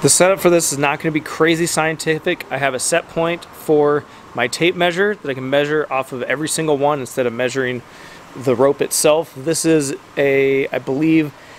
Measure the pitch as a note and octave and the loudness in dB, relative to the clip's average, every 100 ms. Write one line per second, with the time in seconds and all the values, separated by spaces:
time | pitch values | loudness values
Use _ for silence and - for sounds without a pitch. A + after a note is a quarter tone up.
0 | C#3+ - F3+ F#3+ F3 E3+ D#3+ C#3 C#3+ D3+ | 2 4 4 4 4 4 2 -2 -2 -2
1 | E3 D3 - - D#3+ D#3+ E3+ - D#3 D#3 | -2 -4 -6 0 2 2 0 0 0 -2
2 | D#3+ D#3 F3+ E3+ - C3+ C#3 B2+ - - | -2 -2 -2 -4 -4 -2 -2 -2 0 -2
3 | - E3 E3 E3+ - - - D3+ D3 D3 | -2 -2 -2 -4 -8 -10 0 2 4 0
4 | - - - A#2+ B2 - E3+ F3+ F3 F3 | -4 -16 -12 -4 -4 0 -2 2 0 0
5 | G#3 G3+ D3 C3 C3 C#3+ D3 D3+ D3 C3+ | -2 -2 -6 -8 -2 0 0 -2 -2 -4
6 | C3 C3 B2 C3+ D#3 - D#3+ C#3 C#3+ D3 | -4 -6 -4 -4 -4 -4 -2 0 0 -2
7 | B2 - A#2+ A#2 B2+ C3+ B2+ B2 - - | -4 -4 -2 -2 -4 -2 -4 -6 -10 -20
8 | - - - C#3 B2+ A#2 C#3 C#3+ - - | -20 -20 -20 -6 -2 2 2 2 -2 0
9 | D#3 D#3 D#3+ C3+ C#3 D#3 D#3+ D#3+ C#3 - | 2 2 -2 -8 -4 -2 2 2 0 -6
10 | - - C#3 C#3 C3+ C3+ C#3 C3 C3 C3+ | -8 -2 0 2 2 0 -2 -4 -4 -2
11 | D#3+ D#3+ D3 - - | 2 2 0 -6 -20